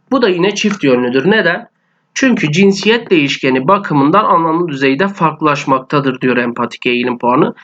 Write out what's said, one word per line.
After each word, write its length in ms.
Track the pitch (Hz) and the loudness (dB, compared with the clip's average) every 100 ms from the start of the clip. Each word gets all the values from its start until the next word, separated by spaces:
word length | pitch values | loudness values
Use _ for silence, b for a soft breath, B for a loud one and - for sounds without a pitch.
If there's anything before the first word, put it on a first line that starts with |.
| _ | _
Bu 100 | 262 | 0
da 80 | 233 | 0
yine 260 | 180 190 208 | 0 -2 -2
çift 280 | 208 202 | -4 -2
yönlüdür. 480 | 143 123 123 131 160 | 0 0 0 0 2
Neden? 360 | 214 170 185 - _ _ _ _ | 2 0 -2 -8 _ _ _ _
Çünkü 380 | - 269 202 151 | -2 0 0 0
cinsiyet 600 | 147 196 196 208 226 226 | 2 2 2 0 0 0
değişkeni 560 | 170 139 - 139 131 135 | 0 0 -2 -2 0 2
bakımından 580 | 202 202 147 143 190 214 | 0 0 0 2 2 2
anlamlı 420 | 175 160 160 175 | 0 0 -2 -4
düzeyde 400 | 135 139 135 196 | -2 -2 0 -2
farklılaşmaktadır 1120 | 196 165 147 156 143 - 131 - 147 135 127 | -2 -4 0 -2 -2 -2 -2 0 -2 -2 -2
diyor 160 | 127 123 | -2 0
empatik 480 | 120 120 117 - 127 | -2 -4 -6 -6 -4
eğilim 320 | 123 123 120 | -2 -2 -2
puanı. 360 | 120 127 214 b | 0 2 0 b